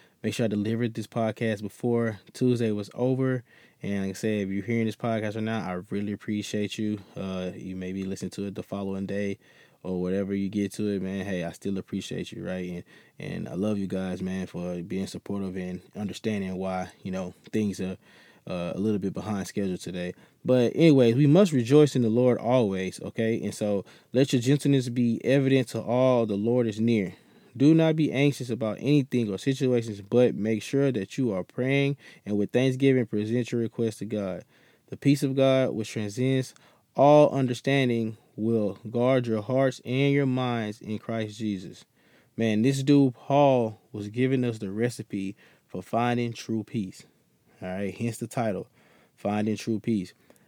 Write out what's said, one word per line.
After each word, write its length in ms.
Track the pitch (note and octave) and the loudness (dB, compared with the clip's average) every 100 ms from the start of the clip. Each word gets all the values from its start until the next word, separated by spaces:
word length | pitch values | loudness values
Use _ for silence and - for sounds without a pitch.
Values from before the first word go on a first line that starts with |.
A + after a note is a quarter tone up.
| _ _ | _ _
make 100 | G#2+ | -4
sure 140 | G#2 A2+ | -2 -2
I 20 | |
delivered 460 | G#2 G#2 A2+ A#2+ | 0 -2 -2 -2
this 120 | A2+ G#2+ | -4 -8
podcast 540 | A#2+ A2 - A2+ G#2+ | -4 -2 -2 -2 -2
before 600 | G#2+ - B2 A#2 A#2 G#2 - | -6 -6 -2 0 0 -4 -10
Tuesday 380 | - B2+ A#2+ A2+ | -2 2 2 0
was 180 | G#2 G2+ | -2 -6
over. 500 | - B2+ C3 C3 B2+ - _ _ _ | -2 0 0 0 -2 -6 _ _ _
And 240 | G2+ G2+ F#2+ | -6 -4 -4
like 40 | |
I 40 | |
said, 260 | F#2 A2 G#2+ | -4 -2 -2
if 80 | F#2+ | -2
you're 160 | G2 | -4
hearing 220 | G2 A#2 A2 | -2 0 -2
this 100 | - | -2
podcast 380 | A#2+ A2+ G#2+ | -4 -2 -4
right 100 | A2 | -4
now, 240 | A2 A2+ F#2 | -4 -4 -4
I 140 | F2+ - | -8 -6
really 220 | G2+ G#2 | -6 -4
appreciate 640 | G2+ - G#2+ G2+ G#2+ G#2 - | -6 -4 -4 -4 -4 -4 -4
you. 220 | G#2+ G#2 - | -4 -4 -8
Uh, 360 | - F#2+ F#2 F#2 | -10 -6 -6 -6
you 220 | - F#2 F#2 | -8 -10 -8
may 160 | F#2 | -8
be 120 | F#2+ | -6
listening 260 | F#2+ G2 F#2 | -6 -6 -8
to 160 | - G2+ | -8 -8
it 80 | |
the 80 | F#2+ | -8
following 420 | - G2+ G2 G2 | -8 -6 -6 -4
day 340 | F#2+ G2+ G2+ G2 _ - _ _ | -4 -4 -4 -6 _ -20 _ _
or 160 | F#2 F2+ | -6 -4
whatever 320 | F2+ G2 G2 | -2 -2 -2
you 160 | G2 G2 | -2 -2
get 240 | G#2 G2+ | -2 -4
to 140 | - G#2 | -2 -2
it, 120 | G2 | -2
man. 240 | F#2+ G2 F#2+ | -4 -6 -4
Hey, 160 | F2+ | -4
I 80 | E2+ | -6
still 260 | - G2+ F#2+ | -6 -6 -6
appreciate 540 | - G2 - F#2 F2 | -6 -8 -6 -8 -8
you, 160 | F#2 F#2 | -10 -8
right? 240 | F#2 F2+ | -6 -6
And, 140 | F2 - - _ - | -8 -12 -20 _ -14
and 300 | G2 F2 E2+ | -10 -8 -8
I 60 | |
love 240 | F2+ G#2 G2+ | -4 -2 -2
you 100 | F#2+ | -4
guys, 340 | F#2+ F#2 F2+ | -4 -6 -6
man, 240 | F#2 F#2+ F2+ | -6 -6 -6
for 340 | F2 F2+ F2 | -8 -8 -8
being 280 | F2 F#2+ F#2+ | -6 -6 -6
supportive 480 | - - G2+ F#2+ F#2 | -10 -8 -8 -6 -8
and 240 | F2+ F2+ - G2+ | -8 -10 -12 -10
understanding 580 | G2+ - A2 G#2 F#2+ | -8 -6 -4 -4 -4
why, 360 | F#2 F#2+ F#2 F#2 - | -6 -4 -4 -6 -10
you 80 | G2 | -10
know, 240 | F#2 F2+ - - | -8 -8 -12 -6
things 300 | A2 G#2 F#2+ | -2 -2 -2
are, 160 | F#2 F#2 _ - - _ - | -6 -8 _ -20 -20 _ -8
uh, 280 | F2+ F2 - | -6 -4 -2
a 20 | |
little 220 | A2 G#2 | 0 0
bit 120 | F#2+ | -2
behind 360 | G2+ F#2+ G2+ F2+ | -6 -6 -6 -6
schedule 280 | G#2+ G2 F2 | -4 -4 -4
today. 380 | - F2+ F2+ - - _ | -8 -8 -8 -10 -16 _
But 260 | - B2+ A#2 - | 2 4 4 6
anyways, 400 | E3 C3+ A#2 A#2+ | 8 8 6 6
we 100 | D3 | 6
must 240 | E3+ G3+ | 6 6
rejoice 460 | C#3 A#2 D3 D3+ C3 | 4 6 6 6 4
in 60 | |
the 60 | A#2 | 2
Lord 300 | A#2 B2+ A2+ | 4 4 2
always, 600 | A2+ B2+ G#2 F#2+ F#2+ - | 2 2 2 0 -4 -6
okay? 380 | - - A2+ A2+ | -8 -2 0 0
And 100 | G2+ | -4
so 320 | - G#2 G2+ - - _ | -4 -2 -2 -4 -14 _
let 200 | B2 C#3 | 2 2
your 80 | C3 | 2
gentleness 480 | A#2+ D3 C#3 C#3 B2 | 2 2 4 2 2
be 320 | A#2+ A#2+ A2+ | 0 0 0
evident 420 | A2 C#3 C3 C3+ B2 | 2 2 4 2 2
to 120 | A2+ | -4
all. 440 | G#2+ B2 C3 A#2+ A2 | -2 2 4 4 2
The 100 | G2+ | 0
Lord 320 | A2 B2 A#2 | 2 2 0
is 100 | G#2+ | 0
near. 360 | A#2 A2+ F2+ - _ _ _ A2+ | 2 2 0 -6 _ _ _ 2
Do 180 | C#3+ | 6
not 220 | D#3+ D#3+ D#3+ | 6 4 2
be 160 | D3+ | 0
anxious 380 | B2+ C#3+ C3 B2 | 2 2 0 -4
about 280 | A#2 A2 G2+ | -4 -4 -2
anything 520 | B2+ D3 C3 B2 G#2+ | 2 2 2 0 -2
or 60 | F#2+ | -2
situations, 640 | C#3 C3 C3 A#2+ A2+ G2+ | -2 0 2 2 0 -6
but 360 | G2 A#2+ B2 - | 0 4 4 4
make 260 | G#2+ A2 | 0 -2
sure 300 | - C#3 C#3 | -2 0 2
that 260 | B2 G2 - | 0 -4 -2
you 140 | B2 | -2
are 100 | F#2+ | -2
praying 540 | F2+ - B2+ C#3 C#3 C#3 - - | -6 -4 0 2 0 -2 -10 -14
and 140 | G2+ G#2 | -4 -2
with 140 | G2+ | 0
thanksgiving 540 | A#2+ C3 B2+ C3+ C3 A2+ | 2 2 4 4 4 2
present 440 | G#2 G#2+ B2 A#2+ | -2 -2 -2 -2
your 100 | A#2+ | -2
request 380 | A2+ - A2+ - | -2 -2 -2 -4
to 60 | |
God. 400 | G#2 G#2+ F#2+ F2+ - _ _ _ _ | -6 -4 -4 -6 -12 _ _ _ _
The 60 | - | -2
peace 280 | C#3 C#3+ | 2 2
of 100 | C#3 | 2
God, 360 | C3+ C3+ C3 B2+ | 2 4 4 2
which 200 | G#2+ G#2+ | -2 -6
transcends 640 | A#2 G#2 G#2 C3 C3 C3 - _ _ _ | -6 -6 -2 0 0 -2 -10 _ _ _
all 360 | - C#3+ D3+ D3 | 4 8 8 6
understanding, 840 | C3+ B2+ A#2+ - C#3 B2+ A#2 A2 A2 _ | 4 0 -2 0 2 2 2 -2 -6 _
will 440 | - A2 A2+ G2+ G2 G#2+ | -4 0 0 0 -6 -6
guard 360 | A#2 B2 C3 A#2 | 0 2 2 2
your 160 | A2 | -2
hearts 400 | G#2 C3 C3+ - | 0 0 0 -2
and 300 | A2+ C3 C#3+ | -4 0 2
your 100 | C#3 | 2
minds 560 | C3+ B2+ B2+ A#2 G#2+ G#2 | 2 0 -2 -2 -4 -6
in 180 | - G#2+ | -8 -8
Christ 400 | - A2+ G#2+ G#2 | -6 -6 -6 -6
Jesus. 460 | A2 F#2+ F2+ - - _ _ _ _ | -4 -4 -8 -16 -20 _ _ _ _
Man, 280 | - A2+ G#2+ | -2 0 2
this 200 | B2+ C3+ | 2 2
dude 300 | C3+ C#3+ C3+ | 4 6 4
Paul 680 | - - C#3 C#3+ B2+ A2 G#2 _ | 0 0 4 4 4 0 -6 _
was 160 | G#2+ G#2 | -10 -6
giving 340 | A#2 B2+ C3 | -2 0 2
us 140 | B2 A2 | 0 -4
the 140 | G2+ | -6
recipe 680 | G#2 A#2+ - G#2+ G2+ F#2+ - _ _ _ | -2 -2 -4 -8 -6 -6 -10 _ _ _
for 160 | F#2 | -12
finding 500 | - A#2 A#2+ A#2+ A#2+ | -4 0 0 0 -2
true 320 | A2+ - A2 | -6 -6 -6
peace. 400 | G2+ A#2+ F#2 - - _ _ _ _ - | -4 -6 -6 -10 -20 _ _ _ _ -14
All 80 | F#2 | -8
right, 260 | F#2+ G2+ | -6 -6
hence 220 | F#2+ A2+ A2+ | -4 -6 -6
the 100 | A2+ | -6
title, 420 | - A2+ F2+ - _ _ _ _ | -4 -2 -4 -8 _ _ _ _
Finding 440 | _ G2+ G#2 G#2+ G#2 | _ -2 0 0 -2
True 200 | - G#2+ | -2 -4
Peace. 360 | A#2 G#2+ F2+ - _ _ | 0 -2 -2 -12 _ _